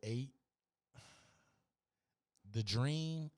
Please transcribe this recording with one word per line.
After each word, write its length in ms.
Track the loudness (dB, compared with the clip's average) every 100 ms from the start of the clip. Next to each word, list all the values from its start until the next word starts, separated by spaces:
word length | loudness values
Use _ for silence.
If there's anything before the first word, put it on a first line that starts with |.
eight. 280 | -2 -2 -4 -10 _ _ _ _ _ -20 -20 -20 -20 -20 _ _ _ _ _ _ _ _ _ _ -4
The 100 | 0
Dream 680 | 2 4 4 2 0 -2 -4